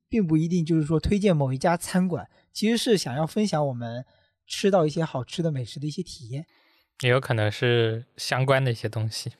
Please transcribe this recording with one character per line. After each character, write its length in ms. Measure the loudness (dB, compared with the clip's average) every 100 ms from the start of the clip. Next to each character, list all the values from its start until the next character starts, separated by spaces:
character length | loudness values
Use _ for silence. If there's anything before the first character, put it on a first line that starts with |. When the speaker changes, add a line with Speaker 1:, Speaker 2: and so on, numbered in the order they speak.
| _
Speaker 1:
并 200 | 0 2
不 100 | 2
一 100 | 2
定 160 | 0
就 120 | 2 2
是 40 |
说 160 | 2 0
推 180 | 2 2
荐 180 | 4 2
某 160 | 2
一 60 | 0
家 180 | 0 0
餐 320 | 0 0 0
馆， 220 | -2 -8 _ _
其 160 | -2 0
实 80 | 2
是 180 | 2 2
想 160 | 0 -4
要 100 | -2
分 220 | 0 0
享 180 | 0 0
我 80 |
们 320 | -2 -8 -10 -12 _ _ _ -14
吃 240 | -2 2
到 160 | 4 4
一 60 |
些 120 | 0
好 200 | -4 -4
吃 180 | -6 -4
的 100 | -2
美 140 | -2 -6
食 140 | -8
的 80 | -8
一 20 |
些 140 | -8
体 260 | -10 -12 -12
验。 160 | -12 -12 _ _ _ _ -4
Speaker 2:
也 80 | 2
有 100 | 2
可 140 | 2
能 180 | 0 0
是 540 | 0 2 2 2 -2 -8 -12
相 300 | -4 0 2
关 180 | 4
的 80 | 2
一 40 | -2
些 120 | -4
东 220 | -4 -4
西， 220 | -4 -10 -12